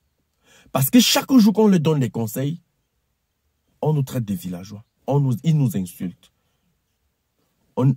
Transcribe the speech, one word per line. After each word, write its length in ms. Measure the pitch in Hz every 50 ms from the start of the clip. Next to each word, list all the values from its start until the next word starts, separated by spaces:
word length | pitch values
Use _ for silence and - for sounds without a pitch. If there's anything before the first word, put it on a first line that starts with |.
| _ _ _ _ _ _ _ _ _ _ _ _ _ _
Parce 200 | - 131 135 -
que 100 | - 254
chaque 360 | 214 - - 285 269 - 269
jour 160 | 254 196 220 185
qu'on 140 | 214 220
leur 140 | 208 190 175
donne 180 | 143 160 156 147
des 120 | 127 101
conseils, 520 | - 113 113 104 - 131 135 143 170 175 _ _ _ _ _ _ _ _ _ _ _ _ _ _ _ _ _ _ _ _ _ _ _ - -
on 120 | 151 156
nous 100 | 147 131
traite 200 | 131 - 127 110
de 100 | 98 98
villageois. 500 | 87 - 90 90 87 92 101 104 104 - _ _ _ - -
On 100 | 135 143
nous, 160 | 139 131 123 - -
ils 160 | 165 156 151
nous 180 | 135 113 92
insultent. 560 | 101 92 90 - - 92 90 - _ _ _ _ _ _ _ _ _ _ _ _ _ _ _ _ _ _ _ _ _ _ _ _ _ _ _ _ _ _ _ -
On, 180 | - 127 139 135